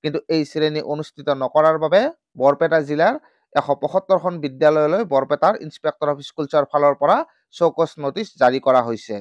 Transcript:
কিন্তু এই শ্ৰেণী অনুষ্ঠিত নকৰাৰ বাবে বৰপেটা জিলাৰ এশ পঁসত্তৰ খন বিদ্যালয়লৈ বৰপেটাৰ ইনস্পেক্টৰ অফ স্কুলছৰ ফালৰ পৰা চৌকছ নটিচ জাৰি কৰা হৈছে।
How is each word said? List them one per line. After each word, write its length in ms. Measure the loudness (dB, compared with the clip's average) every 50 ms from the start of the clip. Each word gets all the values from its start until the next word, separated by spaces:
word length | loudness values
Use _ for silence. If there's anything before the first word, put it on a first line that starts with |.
কিন্তু 160 | -6 -6 -6 -6 _ -2 -2
এই 80 | -2 -2 -4
শ্ৰেণী 300 | -2 -2 -2 -2 -2 -6 -8 -8
অনুষ্ঠিত 360 | -8 -10 -10 -14 _ -10 -4 -4 -4 -2
নকৰাৰ 340 | -4 -2 0 2 4 4 2 2 0
বাবে 160 | 2 2 2 2 0 -6 _ _ _ _ 2
বৰপেটা 380 | 2 2 4 4 0 2 2 0 0 0
জিলাৰ 260 | -2 0 2 0 0 -2 _ _ _ _ _ _ _
এশ 140 | -2 0 0 -4 -2
পঁসত্তৰ 360 | -4 -4 -4 -4 0 0 0 0
খন 120 | 0 -4 -6 -6 -8
বিদ্যালয়লৈ 580 | -8 -4 2 2 2 4 4 2 0 0 -2 -2 0
বৰপেটাৰ 420 | 0 -2 0 0 -2 0 2 0 0 0 -8
ইনস্পেক্টৰ 420 | -16 -16 -8 -8 -8 -6 _ -4 -4
অফ 60 | -4 -6 -10 -16
স্কুলছৰ 360 | _ -8 -8 -2 0 -2 -2 0
ফালৰ 220 | 0 2 2 2 2 _
পৰা 160 | 2 2 2 0 -2 _ _ _ _ _ _ -2
চৌকছ 320 | -2 -2 0 0 -4 -4 -4 -8 -8
নটিচ 240 | -8 -6 -8 -12 -12 _ _
জাৰি 180 | 2 2 2 2 0
কৰা 140 | 2 2 2 2 0
হৈছে। 280 | -6 -8 -8 -12 -12 -12